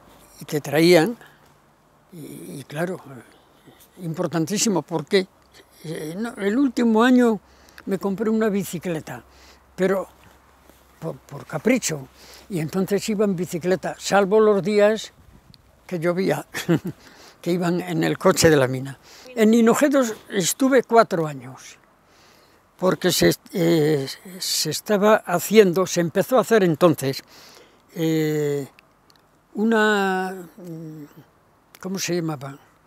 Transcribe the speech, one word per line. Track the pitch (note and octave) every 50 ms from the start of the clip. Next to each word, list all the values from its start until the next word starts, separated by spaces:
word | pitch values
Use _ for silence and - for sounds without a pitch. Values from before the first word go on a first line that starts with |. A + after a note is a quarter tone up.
| _ - - - - _ - -
y | C#3+
te | - D#3 D3
traían, | - D3+ D3+ D#3 E3 F3 F3+ D#3 D#3+ A3+ A#3+ - - - - _ _ _ _ _ _ _ _ _ _ _ _ _ _ _
y, | F#3 E3 C3+ C#3+ C#3+ C#3+ E3 F3+ E3+ C#3+
y | B2
claro, | - C#3 D3+ F3 F3+ F3+ - - C3+ C3+ A#2+ - _ _ _ _ _ _ _ _ - - _ - _ _ -
importantísimo, | F#3 D#3+ D3+ F3 E3+ D3+ E3+ E3 D#3+ D3+ G#3 G#3 - A#3 F#3+ D#3+
porque, | C#3+ - E3+ D#3 C#3+ - G3+ F#3+ F#3 - _ _ _ _ _ - - _ _ _ -
eh, | D#3 E3 - D#3 D#3 E3 G3
no, | A#3 A#3 A#3+
el | G#3+ G3 G3+ G#3+ C4+
último | C#4+ B3+ - B3 A#3+ A#3 A3 G#3+ A#3+
año | B3+ B3+ B3 B3 A3+ A3 F3+ _ _ _ _ _ _ _ - -
me | - G3 F3
compré | - G3 G3 F3+ A3 A3
una | A3 A3 A3 G#3+
bicicleta, | F#3+ G3+ F3 - - D#3 - F#3 E3 D3+ - - B2+ A2 - _ _ - - - - _ _ _ _
pero | - F#3 F#3 G3 F#3+ E3+ - - _ - - - _ _ _ _ _ _ _ - _ _ _ _ -
por, | D#3+ D#3+ D3 -
por | _ - C#3+ C3 B2+
capricho, | - - D3+ - A3 C4 A3+ - - D#3 C#3+ C3 - _ - - - - - - -
y | G#3 D#3
entonces | D#3+ C#3 - F#3+ F#3+ - G3+ F#3+ - A3
iba | G#3+ F#3+ A3
en | G3+ F#3+
bicicleta, | E3 F3+ - F3+ D#3+ D3+ F3+ F#3 E3 - E3 D3
salvo | - - - F3+ G3+ G3+ F3+ G#3 A3
los | G#3+ G#3+ G#3 G3
días | D#3 G#3 G#3+ G3+ G3+ G#3 A3 G#3 - - _ _ - - - - _ _ - _ _ _ _ _ _
que | - F3+ E3+
llovía, | D3+ F3 E3+ F#3 G3 E3+ C#3+ D3 - _
<laughs> | - - - - E3+ - - F3 - _ - - - - - - - _
que | - F3
iban | F#3 F3 F3+ E3+ F3+ F3
en | F3+ F3+ E3+ D#3+
el | E3 D#3 D3+ -
coche | - F#3+ F3+ - - E3
de | D3+
la | C#3+ C3
mina. | B2 C3 B2+ C3+ C3+ C3 - _ - - - - B3 B3+
En | A#3+ G#3+ A3 A3+
Hinojedo | A#3 A3+ A#3 G#3+ - C#4 D4+ C#4+ C#4 B3 A3 G#3+ - - -
estuve | - G3 E3 - - - C4+ C4 C#4 A#3+
cuatro | - - A#3 A3+ G#3 - F#3+ E3 D#3+ D3+
años, | C#3+ C3 A#2+ C3 B2+ - - - - _ _ _ _ _ _ _ _ _ _ _ _ _ _ _ _ _ _ _ _
porque | - F#3 F#3 D#3+ - - F3
se, | - - F3 E3+ D#3 - _ -
eh, | - G3 E3 E3+ E3+ D#3+ D3 D#3 D#3 C#3 C3+ C3+ - - - F#3+ F3+ F#3
se | - - - - - D#3
estaba | C#3+ - - - G#3+ F#3 G3+ G#3+ A3
haciendo, | - - - F3 E3 - - G3 A3 G3+ F3+ D#3+ F#3 F3+
se | - - F3
empezó | E3+ D#3+ - G3 F3 - C4 A#3
a |
hacer | F#3 - A3+ G#3+ F#3+
entonces, | F3 D3+ - F3+ E3+ C3+ - C3+ C3+ C3 - - _ - - - - - - - _ _ _ _ _ -
eh, | F3 D#3+ D#3+ D#3+ D#3+ D#3 D3+ D3+ D3+ D3 D3 C#3+ C#3+ C3+ - _ _ _ _ _ _ _ _ _ _ _ _ _ _ _ _ -
una, | G#3 G#3+ A3+ A3+ G#3+ G#3+ G#3+ G#3 G3+ G3 F#3+ F#3 F#3 F#3 F#3 F#3+ F#3 F3 F3 _ - F3+ F3 D#3+ D#3+ E3 D#3 D#3 D#3 C#3+ - _ D#3+ - _ _ _ _ _ _ _ _ _ _ -
¿cómo | - F#3 G3 F3+
se | - - F3
llamaba? | F3 E3 D#3+ D3+ B2+ C#3 C#3 C#3 - _ _ _ _ _